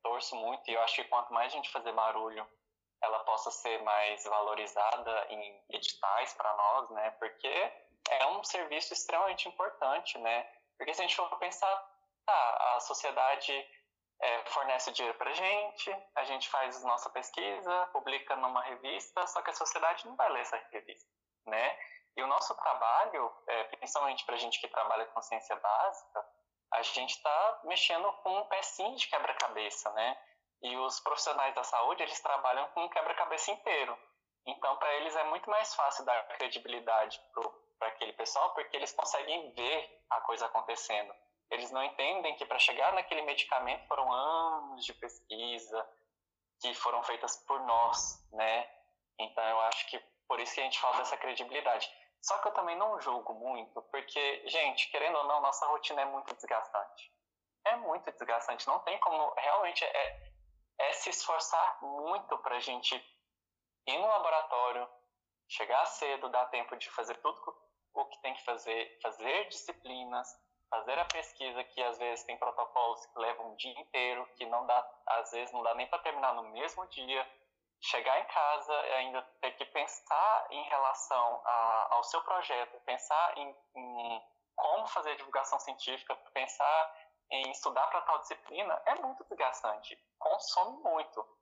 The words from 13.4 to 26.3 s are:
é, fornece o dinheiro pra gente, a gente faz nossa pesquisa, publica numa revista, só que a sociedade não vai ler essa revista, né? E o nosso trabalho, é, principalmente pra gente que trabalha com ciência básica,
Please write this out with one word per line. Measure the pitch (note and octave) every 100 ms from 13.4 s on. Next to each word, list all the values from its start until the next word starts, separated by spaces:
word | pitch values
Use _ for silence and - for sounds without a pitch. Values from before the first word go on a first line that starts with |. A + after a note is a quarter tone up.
| D#3 C#3 - - _ _ _ _
é, | B2+ A#2 -
fornece | D#3 C3+ B2+ C3
o |
dinheiro | B2 A#2+ A2+
pra | C3
gente, | D#3 F#3+ G#3 G#3 G#3 - G3 -
a | D3+
gente | C3 C3+ -
faz | C#3 C3 B2
nossa | B2+ A#2+ -
pesquisa, | E3+ - - G3 G3 F3+ F3+ F3+
publica | C#3+ C#3 C3+ - C3
numa | C3 B2+
revista, | B2+ B2+ C3+ F#3+ - - F3+
só | -
que | -
a |
sociedade | - D#3+ E3 D#3+ E3+ A#3
não |
vai | B3+ F#3
ler | B2+
essa | B2 A2+ -
revista, | G#2+ - - _ _ _ _ -
né? | A2 C3 - - - _ -
E |
o | C3
nosso | C#3+ - -
trabalho, | - B2 A#2 C3+ G#3+ D#3 A#2 - -
é, | A#2
principalmente | A2 - - D3+ C#3+ B2+
pra | - A#2+
gente | A#2 -
que | -
trabalha | - A2 A2+ A2+
com | A2+
ciência | - A2+ - G#2
básica, | G#2 A2 G3 F#3+ - G#3+ -